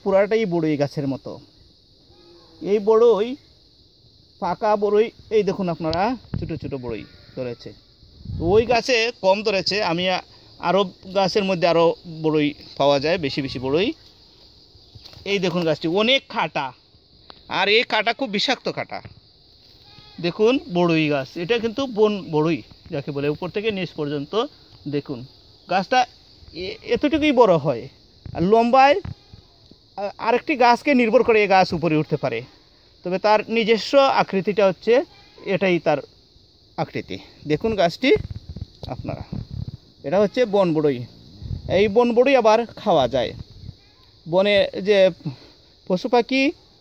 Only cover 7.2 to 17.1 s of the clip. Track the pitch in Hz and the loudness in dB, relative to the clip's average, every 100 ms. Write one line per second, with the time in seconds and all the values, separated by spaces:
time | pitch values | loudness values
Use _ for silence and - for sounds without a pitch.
7.2 | - - 127 120 110 107 _ _ - - | -18 -12 -10 -10 -16 -20 _ _ -20 -20
8.2 | - - 165 208 233 233 220 240 226 - | -12 -6 2 2 4 0 2 0 0 0
9.2 | 190 202 220 196 - 196 196 165 185 180 | 0 2 0 -2 -2 -2 -2 -2 -2 -4
10.2 | - - - - 170 185 190 - 190 185 | -6 -20 -20 -8 0 0 0 -6 -6 -2
11.2 | 190 220 190 190 170 165 165 165 175 160 | 0 0 0 0 2 4 2 0 -8 -6
12.2 | 156 156 147 - - - 143 143 147 185 | -2 0 0 -4 -10 -2 2 2 0 -2
13.2 | 139 143 135 131 127 151 226 320 - - | -4 -6 -6 -6 -2 -2 -2 -6 -14 -20
14.2 | - - - - - - - - - - | -20 -20 -20 -20 -20 -20 -20 -20 -20 -14
15.2 | 185 202 180 170 165 151 165 180 220 269 | -4 -2 -2 -2 -2 -2 -2 0 2 0
16.2 | - 233 170 160 135 - _ _ _ | -2 -8 -6 -6 -8 -10 _ _ _